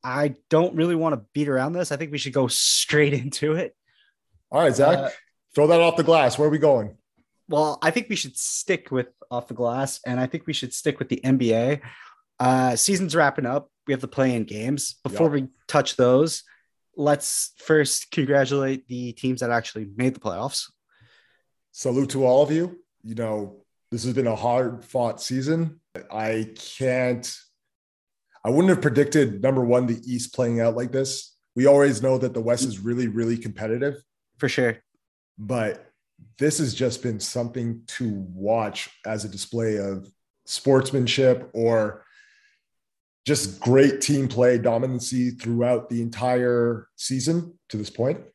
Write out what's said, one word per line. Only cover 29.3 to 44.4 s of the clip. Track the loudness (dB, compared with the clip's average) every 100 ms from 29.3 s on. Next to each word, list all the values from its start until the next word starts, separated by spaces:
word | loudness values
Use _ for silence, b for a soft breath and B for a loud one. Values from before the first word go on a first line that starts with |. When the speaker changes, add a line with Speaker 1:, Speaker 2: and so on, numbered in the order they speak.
| 0
Speaker 2:
number | 0 0 2
one, | 2 2
the | -4 -4
East | -8 -6
playing | -2 -2 2
out | 0 0
like | -4
this. | -4 -4 -6 -12 _ _
We | 4 6
always | 8 6 2
know | 0 0
that | 0
the | -2
West | 0 0
is | 0 -4
really, | -4 -2 -2
really | -2 -2 -2
competitive. | -6 -8 -4 -2 -2 -4 _ _ _ _
Speaker 1:
For | -4
sure. | 0 -2 -2 _ _ _ _ _ -16
Speaker 2:
But | -8 -4 -4 -6 -14 _ _ _ -20 _
this | 0 0
has | -4 -2
just | -2 -2
been | -6 -6
something | -6 -6 -6 -6 -6 -8 -12
to | -6 -6
watch | -6 -10 -6 -2 0 -2 -6 -14 _ -8
as | -6 -6
a |
display | -10 -8 -4 -2 -2
of | -4 -6 -12 _ _ _ -10
sportsmanship | -4 4 4 4 -2 0 2 4 2 -2
or | -2 2 2 0 -6 b b b b b b _ _ _ _ _ _ -2
just | -2 -2 -4
great | 4 6 6 4
team | 0 0 0
play, | 2